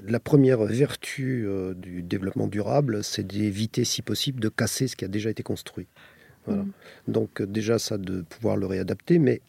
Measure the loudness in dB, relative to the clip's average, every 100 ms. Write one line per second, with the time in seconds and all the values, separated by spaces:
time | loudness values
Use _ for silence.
0 | 2 0 6 8 8 6 4 2 0 -2
1 | -10 -6 -4 -2 -2 -2 -4 -6 -8 -8
2 | -4 -4 -2 -2 -2 -2 2 2 2 0
3 | -4 -6 -4 -2 0 0 -2 0 -2 -2
4 | -4 -4 -2 -2 -2 0 -2 0 -2 -4
5 | -6 -4 -2 -4 -6 -8 -8 -12 -14 _
6 | -20 -20 -20 -12 -4 -2 -2 -8 -18 -12
7 | -2 0 -2 -4 -4 -2 0 0 0 -4
8 | -4 -6 -6 -4 0 0 0 -2 -2 -2
9 | 2 4 6 2